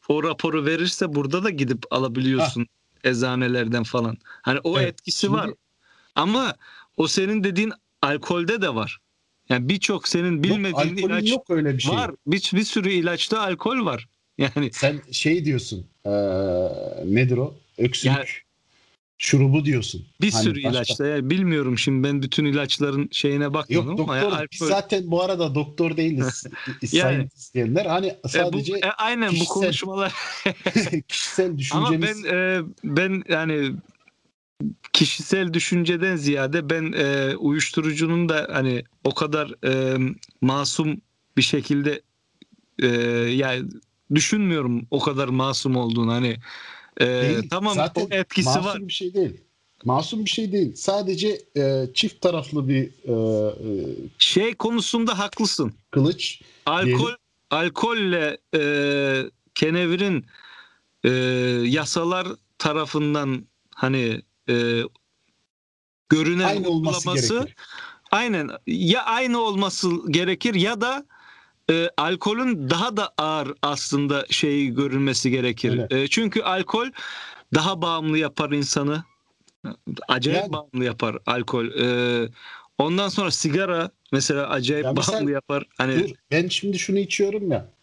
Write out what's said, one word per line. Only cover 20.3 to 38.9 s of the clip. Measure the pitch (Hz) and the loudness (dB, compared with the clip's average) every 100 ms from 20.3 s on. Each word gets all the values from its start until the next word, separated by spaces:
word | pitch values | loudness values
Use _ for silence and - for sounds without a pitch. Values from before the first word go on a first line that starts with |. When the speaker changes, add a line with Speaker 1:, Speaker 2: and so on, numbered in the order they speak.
Speaker 2:
Hani | 113 | 4
Speaker 1:
sürü | 110 110 | 2 2
Speaker 2:
başka | 135 | 0
Speaker 1:
ilaçta. | 123 117 - 143 | 0 -2 -2 0
Yani | 147 135 | 0 0
bilmiyorum | 180 185 156 131 120 | 2 2 2 2 0
şimdi | - 135 135 | 2 2 2
ben | 143 | 0
bütün | 135 - | 0 0
ilaçların | 151 143 139 - 143 139 143 | 2 0 0 0 0 0 -2
şeyine | - 143 143 147 | -2 0 0 0
bakmadım | 151 143 147 127 | -2 0 -2 0
Speaker 2:
Yok, | 160 | -2
Speaker 1:
ama | 156 131 | -2 0
ya | |
Speaker 2:
doktor, | 202 175 151 | 0 -2 -6
biz | - | -4
Speaker 1:
alkol | 165 196 | 0 0
Speaker 2:
zaten | 196 202 175 | 0 -2 0
bu | 170 | 0
arada | 185 185 165 | 0 0 0
doktor | 139 147 - 165 160 | 0 -4 0 0 2
değiliz, | 165 143 131 - - - | 0 2 -2 -4 -12 -12
Speaker 1:
<laughs> | - - 120 | -12 -8 0
Speaker 2:
sayın | 160 180 139 | 2 2 2
Speaker 1:
Yani | 135 _ | -2 _
Speaker 2:
isteyenler. | - 127 113 147 202 | -8 -2 0 0 0
Hani | 170 190 | 0 -2
Speaker 1:
E, | - | -4
bu, | 127 | -2
Speaker 2:
sadece | 160 175 151 143 202 | 0 2 0 -2 -2
Speaker 1:
e, | 190 | -2
aynen | 214 220 240 220 | 0 -2 0 0
bu | |
Speaker 2:
kişisel, | 170 170 | 2 0
Speaker 1:
konuşmalar. | 196 190 147 185 190 196 - - - - 185 | 2 0 0 -4 -2 -2 -4 -10 -4 -4 -2
Speaker 2:
<laughs> | - 208 170 156 - | 0 0 0 -2 -4
kişisel | - - - 185 | -6 -4 0 0
Speaker 1:
Ama | 156 | 0
Speaker 2:
düşüncemiz. | 135 165 226 160 202 214 | 0 2 2 2 2 -2
Speaker 1:
ben, | 196 180 | -2 0
e, | 185 185 165 - | 2 0 -4 -8
ben | 156 143 190 190 - | -2 2 2 0 -2
yani | 160 160 151 139 135 - _ _ _ _ _ _ _ 147 - - | -2 0 0 0 -4 -10 _ _ _ _ _ _ _ -8 -8 -4
kişisel | - 151 - 160 190 185 | 2 2 0 0 0 2
düşünceden | 165 - 180 165 175 185 180 | 0 0 0 2 2 2 0
ziyade | 143 143 135 160 143 | 0 2 0 0 0
ben, | 165 160 | -2 -2
e, | - 139 139 135 139 | 0 2 2 0 0
uyuşturucunun | 147 151 - - 156 151 160 170 170 | 0 0 0 0 0 0 0 2 2
da | 156 - | 0 0
hani | 147 131 123 - | 0 0 0 -4